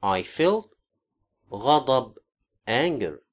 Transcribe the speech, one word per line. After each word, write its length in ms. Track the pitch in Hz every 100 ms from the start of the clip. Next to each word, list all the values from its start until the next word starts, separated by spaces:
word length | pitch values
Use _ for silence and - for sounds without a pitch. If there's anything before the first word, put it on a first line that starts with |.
I 180 | 98 95
felt. 460 | 90 - 165 214 - _ _ _ _ _ _ _ _
غضب، 640 | 101 117 151 131 131 113 - _ _ _ _ -
anger. 500 | 113 165 147 92 76 _